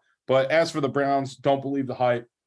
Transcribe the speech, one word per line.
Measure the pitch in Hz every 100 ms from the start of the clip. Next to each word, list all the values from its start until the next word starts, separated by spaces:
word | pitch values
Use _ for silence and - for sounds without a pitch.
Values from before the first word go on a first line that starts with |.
| _ _ -
But | 131 135
as | 156 170
for | 156
the | 139
Browns, | 139 139 139 135 -
don't | 143 139
believe | 135 139 123
the |
hype. | 120 123 120 - _